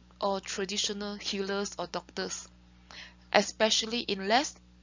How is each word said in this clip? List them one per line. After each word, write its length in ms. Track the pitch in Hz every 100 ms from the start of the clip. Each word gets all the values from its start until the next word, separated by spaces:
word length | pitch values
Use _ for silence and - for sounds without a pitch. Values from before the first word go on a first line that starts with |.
| - -
or 220 | 202 196
traditional 760 | - - 190 208 - 202 202 202
healers 600 | - 196 196 196 202 -
or 80 | 175
doctors, 640 | 175 - - 180 - - - - - - - - - -
especially 720 | 208 202 - 220 - 220 240
in 260 | - 196 196
less 280 | 240 302 - - -